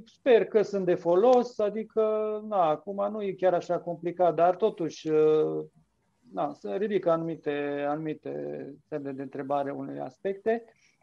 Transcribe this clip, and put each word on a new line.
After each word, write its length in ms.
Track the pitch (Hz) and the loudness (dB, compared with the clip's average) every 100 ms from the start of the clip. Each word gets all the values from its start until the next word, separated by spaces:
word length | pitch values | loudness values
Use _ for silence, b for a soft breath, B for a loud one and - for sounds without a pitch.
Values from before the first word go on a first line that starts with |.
| - | -10
sper 400 | _ - 226 190 | _ 4 6 6
că 160 | 220 | 2
sunt 240 | 202 202 175 | 2 0 0
de 80 | |
folos, 680 | 175 170 180 247 247 240 - | 0 4 4 6 6 2 -2
adică, 440 | 208 214 - 220 214 214 214 214 214 | -2 -2 -4 0 0 0 -2 -6 -2
na, 220 | 202 160 | 2 2
acum 380 | 151 - 202 202 | 0 -4 -4 -4
nu 120 | 214 | -4
e 80 | 202 | -6
chiar 220 | 180 185 | 0 2
așa 260 | 175 - 170 | 2 0 -4
complicat, 560 | 175 170 170 170 175 156 | -4 -6 -6 2 2 4
dar 200 | 175 180 | 2 4
totuși, 540 | 220 196 160 - 160 | -2 -2 -6 -6 0
uh, 560 | 156 156 156 156 156 156 _ _ _ _ _ _ | 4 4 4 2 -2 -8 _ _ _ _ _ _
na, 200 | 185 147 | -6 -6
se 220 | - 202 196 | -6 -8 -4
ridică 340 | 208 202 170 | -2 0 2
anumite, 760 | 165 165 160 151 143 143 143 143 | 0 -2 -6 -4 -4 -4 -2 -2
anumite 460 | 151 156 151 139 147 143 147 135 147 _ | -4 -4 -8 -8 -8 -8 -8 -12 -16 _
semne 240 | 151 139 | -8 -8
de 100 | 135 | -10
întrebare, 500 | 139 131 135 143 139 | -10 -10 -4 -2 -2
unele 300 | 139 139 139 | -6 -10 -10
aspecte. 600 | 139 - 196 196 226 233 233 b b b | -10 -8 -8 -4 -2 -2 -4 b b b